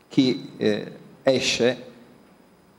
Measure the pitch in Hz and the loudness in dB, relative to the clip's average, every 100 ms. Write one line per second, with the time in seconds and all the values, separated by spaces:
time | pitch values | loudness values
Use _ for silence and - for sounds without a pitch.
0 | _ - 127 - - - 110 104 - - | _ 0 2 0 -6 -4 0 0 -4 -14
1 | - - - 131 - - 120 127 - - | -20 -2 0 2 0 0 0 0 -6 -20
2 | - - - _ _ _ _ | -20 -20 -20 _ _ _ _